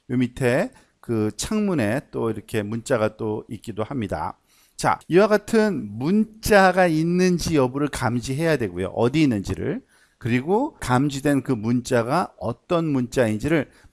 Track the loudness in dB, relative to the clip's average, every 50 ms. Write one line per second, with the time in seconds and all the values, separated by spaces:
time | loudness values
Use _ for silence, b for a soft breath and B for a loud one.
0 | b b -2 0 0 -2 -2 -2 -2 0 0 0 -2 -4 b b b b b b
1 | _ -4 -2 0 0 -2 -2 -4 -6 -4 -2 -2 0 0 0 0 0 -2 -2 -4
2 | -6 _ -8 -6 -4 -4 -4 -6 -8 -6 -6 -4 -4 -4 -6 -6 -4 -2 -2 0
3 | 0 -2 -2 -4 -6 -6 -6 -6 -8 -12 -14 -14 -14 -12 -8 -8 -8 -8 -6 -6
4 | -6 -6 -6 -6 -6 -8 -10 _ _ b b b b b b b -2 -2 -2 -2
5 | -2 2 4 4 4 4 4 0 0 2 2 2 2 2 0 -4 -6 -8 -8 -6
6 | -2 0 2 2 0 0 -4 -8 0 4 6 6 6 6 6 4 4 4 4 2
7 | 2 2 2 4 4 4 2 2 0 0 2 2 2 2 0 -2 -4 -4 -4 -2
8 | -2 -2 -2 -2 -4 -4 -4 -2 0 0 0 0 0 -4 -4 -4 -6 -4 0 0
9 | 0 2 4 4 2 2 2 0 -2 -4 -6 -4 -4 -4 -6 -6 -8 b b b
10 | b b b b -4 -2 0 0 0 2 0 0 0 -2 -6 -8 -4 0 2 2
11 | 2 0 -2 -2 0 0 0 0 0 0 -2 -2 0 0 0 0 0 0 0 0
12 | 0 0 0 -2 -2 -4 _ -10 -8 -8 -8 -8 _ -2 -2 0 0 0 0 -2
13 | -2 -2 0 0 2 2 0 -2 -2 0 0 0 0 -2 b b b b